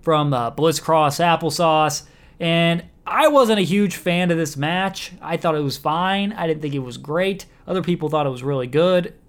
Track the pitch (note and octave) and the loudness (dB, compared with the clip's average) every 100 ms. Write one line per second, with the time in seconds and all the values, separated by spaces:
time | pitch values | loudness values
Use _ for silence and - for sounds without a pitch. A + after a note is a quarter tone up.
0 | - D#3 D3 C3 A#2 A#2 D#3+ D#3+ - D#3+ | 2 0 2 0 -2 0 0 0 2 2
1 | D3+ C#3 E3+ E3 E3 C#3+ E3+ D#3 D3+ D3 | 2 2 2 2 0 0 2 4 2 -2
2 | - - - - E3+ E3 E3+ E3+ - _ | -10 -20 -20 -6 0 2 2 0 -4 _
3 | - F#3 D#4 D4 A#3+ G#3+ D#3 G3+ G#3 - | -4 2 4 6 4 2 2 2 0 0
4 | F#3 F3 F3+ E3 D#3 C#3 D3 F3+ F#3+ F#3+ | -2 0 0 0 -2 -4 -4 -2 -4 -6
5 | - - - E3 E3+ D#3 C#3+ C3 D#3 D#3+ | -14 -14 -8 -4 0 0 -2 -4 -2 0
6 | F#3 G3 G3+ A3 E3+ D#3 D3+ C#3 B2+ A#2+ | 0 0 -2 -4 -4 -2 -4 -6 -6 -12
7 | C3+ D#3 F#3+ G3 - - - F#3 E3+ F3 | -6 -2 0 -2 -10 -20 -6 -4 -2 -2
8 | D#3 D#3 C#3+ B2+ C3+ C#3 B2+ C#3 F3 F3+ | 0 0 -2 -4 -4 -4 0 2 4 2
9 | F3 - | 0 -12